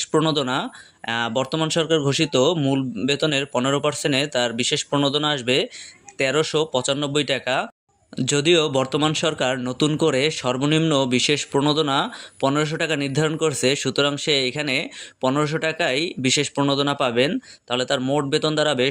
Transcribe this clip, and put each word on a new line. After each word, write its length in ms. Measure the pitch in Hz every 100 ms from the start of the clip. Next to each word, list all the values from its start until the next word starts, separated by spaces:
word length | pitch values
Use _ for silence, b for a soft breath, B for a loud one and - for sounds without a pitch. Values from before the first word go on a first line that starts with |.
| -
প্রণোদনা, 500 | 156 160 147 127 139
আহ, 680 | 247 - - _ - 117 117
বর্তমান 360 | 120 131 160 156
সরকার 300 | 170 151 160
ঘোষিত 340 | 139 139 156 127 143 175
মূল 240 | 135 135 131 110 131
বেতনের 380 | 139 156 135 143
পনেরো 340 | 123 131 143
পার্সেন্টে 420 | 147 139 156 135 143
তার 220 | 123 120
বিশেষ 280 | 117 117 147
প্রণোদনা 440 | - 143 143 147 151
আসবে 280 | 143 120 139 247 B B B B -
তেরোশো 440 | 135 147 156 156 156
পঁচানব্বই 640 | 127 143 135 143 147 139
টাকা। 300 | 127 127 139 226 - _ _ _
যদিও 480 | - 127 143 156 170 151
বর্তমান 440 | 131 131 147 156
সরকার 400 | 151 160 151 131 131
নতুন 320 | 127 123 151 156
করে 240 | 160 131 151
সর্বনিম্ন 600 | 156 127 127 147 160 160 139 131
বিশেষ 340 | 123 - 143 -
প্রণোদনা 520 | 143 147 147 151 139 214 B B B
পনেরোশো 380 | 135 147 151 156
টাকা 180 | 160 147
নির্ধারণ 400 | 139 139 156 156
করছে, 300 | 160 131 127 143
সুতরাং 380 | 135 139 143 143
সে 160 | - 139 127
এখানে 300 | 147 151 135 - B B B
পনেরোশো 400 | 131 143 147 156
টাকাই 400 | 160 156 165 131 170 -
বিশেষ 300 | 127 147 139
প্রণোদনা 420 | - 143 139 143 139
পাবেন। 360 | 131 117 143 254 B B
তাহলে 200 | - 123 127
তার 140 | 139
মোট 220 | 131 147 139
বেতন 240 | 151 156 151
দাঁড়াবে 300 | 151 131 131